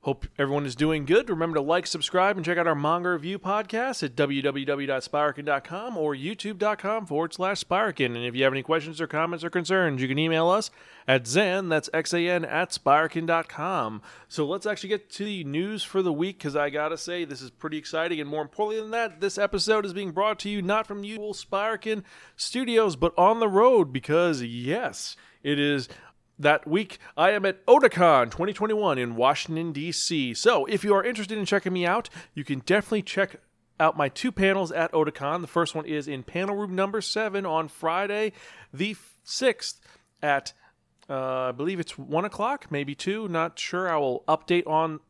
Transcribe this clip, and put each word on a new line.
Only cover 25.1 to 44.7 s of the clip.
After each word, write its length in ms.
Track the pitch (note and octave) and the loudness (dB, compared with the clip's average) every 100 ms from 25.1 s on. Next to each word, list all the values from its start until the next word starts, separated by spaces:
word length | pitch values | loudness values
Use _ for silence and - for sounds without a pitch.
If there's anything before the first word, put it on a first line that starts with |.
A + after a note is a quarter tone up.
| - - _ | -12 -20 _
it 160 | C#3 C#3+ | -2 0
is 300 | C#3+ C#3+ B2 - - _ _ _ | 2 0 -4 -14 -20 _ _ _
that 240 | C#3+ D3+ - | 4 4 2
week. 340 | E3 G#3+ - - - | -2 -2 -10 -14 2
I 140 | F3 | 4
am 140 | G#3 G3 | 4 0
at 200 | F#3+ - | 0 8
Otakon 680 | C4 C4+ - F3 C#3+ A#2 | 8 8 6 8 8 4
twenty 220 | - F#3 | 0 -4
twenty-one 440 | G3 G#3+ G#3+ G3+ C3+ | -2 -2 0 2 0
in 200 | B2 A#2 | -2 2
Washington, 560 | B2+ C#3+ - D#3+ E3 | 4 4 -2 -4 -4
D 180 | C#3+ D#3+ | -6 -6
C. 420 | E3 - E3 C3 | -4 -2 -2 -2
So 300 | A#2 G#3+ A3+ C3+ | 2 4 4 2
if 180 | G3+ G3+ | -2 4
you 100 | G3 | 2
are 80 | |
interested 340 | G3+ A3+ G3 A3 | 2 -4 -6 -6
in 60 | |
checking 300 | F#3+ G3+ F#3 | 0 0 0
me 120 | F3+ F3 | -2 0
out, 240 | G3+ - - - | 0 -2 -14 -16
you 120 | - C#3+ | -12 -6
can 140 | C3+ | -6
definitely 420 | - G3 G3 A3 | 2 2 2 -4
check 400 | - - F#3+ - _ _ _ _ | -2 -2 -2 -4 _ _ _ _
out 200 | D#3+ D#3 | 2 2
my 100 | C#3+ | -2
two 240 | - B3+ | -2 -6
panels 400 | G3 F#3+ G3 F3 | 0 2 2 0
at 180 | E3 E3 | -2 0
Otakon. 480 | D#3+ D3+ - C#3+ E3+ | 2 0 0 -4 -4
The 60 | D#3+ | -2
first 280 | - E3 D#3+ | 0 0 -2
one 100 | D#3 | -4
is 220 | D3+ C#3+ | -4 -4
in 160 | C#3 | -8
panel 320 | B2 E3+ G3 G3+ | -6 -6 -4 -4
room 180 | G#3 | -4
number 280 | F#3 G3 G#3+ | -2 -2 -2
seven 440 | - G#3+ A3 G3 G3 | -4 -2 -2 -2 -2
on 220 | D#3+ D#3 | -2 -2
Friday 640 | - E3 E3+ G3+ G#3 G#3+ G3 - - - | -4 -2 0 -2 -2 -2 -6 -20 -20 -18
the 180 | C3 G3 | -4 -4
f-, 260 | G#3 - - - | -4 -14 -20 -10
sixth 560 | - C4 A3 - - _ - _ _ | 0 0 0 -6 -12 _ -20 _ _
at, 300 | D3 C#3 - - _ _ _ _ _ | 0 0 -2 -18 _ _ _ _ _
uh, 400 | C3+ C3 C3 B2+ | -6 -4 -2 -4
I 20 | |
believe 260 | B2 D3+ F#3+ | -2 -4 -4
it's 200 | E3 - | -6 -10
one 260 | C3+ D3+ | -4 -2
o'clock, 440 | G3 - G#3+ C#4 - | -2 -4 -4 -4 -6
maybe 240 | D3 C#3 C#3+ | -6 -4 -6
two, 320 | - G#3 G#3+ | -4 -4 -2
not 320 | E3 E3 - | -2 -2 -4
sure. 300 | - F3+ F#3 | -6 -4 0
I 80 | D#3+ | 0
will 260 | C#3 B2 - | 0 -2 0
update 400 | D#3 - F3 | 0 2 0
on 360 | E3+ | 2